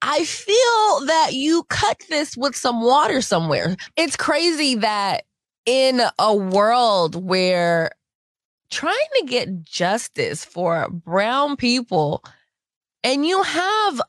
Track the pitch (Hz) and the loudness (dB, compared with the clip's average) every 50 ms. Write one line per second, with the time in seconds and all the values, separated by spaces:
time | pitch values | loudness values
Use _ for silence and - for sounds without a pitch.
0 | - 262 294 311 339 - - - - 392 415 480 523 480 466 440 427 415 339 285 | -6 -2 -2 -2 -2 -4 -6 -6 -2 2 2 4 4 4 4 2 2 2 2 0
1 | 277 277 320 320 311 - 233 262 277 311 330 339 - - - - - 415 - - | 0 0 2 2 2 2 0 -2 0 2 2 0 0 -2 -2 -2 0 0 -2 -4
2 | - - 320 294 302 - - 240 262 277 247 - - 254 240 226 233 240 262 294 | -6 -4 -4 -4 -4 -4 -4 -4 -4 -4 -4 -2 -2 -2 -2 0 2 4 4 4
3 | 302 - - 262 214 - 202 165 165 160 139 101 87 165 190 - - - _ 311 | 4 2 0 -2 -2 0 0 0 0 0 0 0 0 -2 -4 -6 -8 -6 _ -2
4 | 330 - - - - - 302 294 339 349 330 294 302 277 254 214 214 214 214 208 | -2 -2 -2 -4 -2 0 0 0 0 0 0 0 0 -2 0 0 -2 -2 0 0
5 | 196 196 156 - - _ _ _ _ _ _ _ _ 233 254 262 262 262 254 247 | -2 -2 -2 -4 -6 _ _ _ _ _ _ _ _ 0 2 4 2 2 2 2
6 | 233 - - - 196 220 208 208 190 185 185 202 208 220 240 247 240 226 202 185 | 0 0 0 2 2 2 2 2 0 2 2 2 4 4 4 4 4 4 2 2
7 | 170 160 170 170 185 185 185 185 185 180 185 175 175 170 170 165 165 - - _ | 0 0 -2 -6 -4 -2 0 2 2 2 2 2 2 2 2 0 0 -2 -6 _
8 | _ _ _ _ _ _ _ _ _ _ _ _ _ _ - - 277 330 403 508 | _ _ _ _ _ _ _ _ _ _ _ _ _ _ -8 -4 -4 -2 -2 -2
9 | 622 622 571 508 349 247 233 233 196 190 190 175 160 - - - 170 180 208 233 | -2 0 0 -2 -2 0 -2 -4 -4 -4 -8 -10 -12 -10 -6 -2 -2 0 0 -2
10 | - - - - 123 78 98 165 - - - 170 180 165 170 160 135 - - 170 | -4 -6 -6 -4 -4 -4 -4 -8 -10 -12 -8 -4 -2 -2 0 -2 -2 -4 -6 -10
11 | - 165 170 190 202 226 254 277 285 294 285 - 254 240 240 254 240 - 190 165 | -8 -2 -2 0 0 0 0 0 0 -2 -2 -2 -2 0 0 -2 -2 -2 -2 0
12 | 151 143 - - - - - _ _ _ _ _ _ _ _ _ _ _ _ _ | 0 0 -2 -6 -8 -16 -20 _ _ _ _ _ _ _ _ _ _ _ _ _
13 | - 247 269 277 294 330 370 381 392 - - 330 359 381 427 440 427 403 302 233 | -4 -2 0 0 0 0 0 0 0 0 -2 -2 -2 0 0 0 0 -2 -2 -2
14 | - | -2